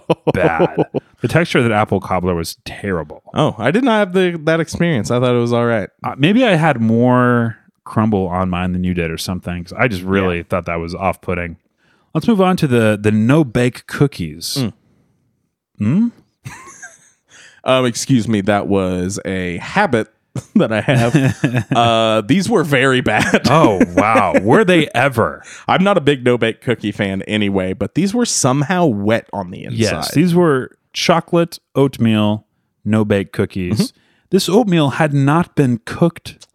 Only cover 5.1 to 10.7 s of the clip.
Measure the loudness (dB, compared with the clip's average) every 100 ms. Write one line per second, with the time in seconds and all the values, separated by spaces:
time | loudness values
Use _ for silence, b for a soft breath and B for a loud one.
5.1 | 0 2 0 2 0 0 -2 -4 _ -10
6.1 | -2 2 2 2 2 2 2 2 2 4
7.1 | 4 4 2 0 -6 _ _ -8 -2 0
8.1 | 0 0 -2 -2 -2 -2 -2 -2 -2 -4
9.1 | -6 -6 -8 -6 -10 -8 -2 -2 -2 -2
10.1 | 0 0 -2 -4 -4 -4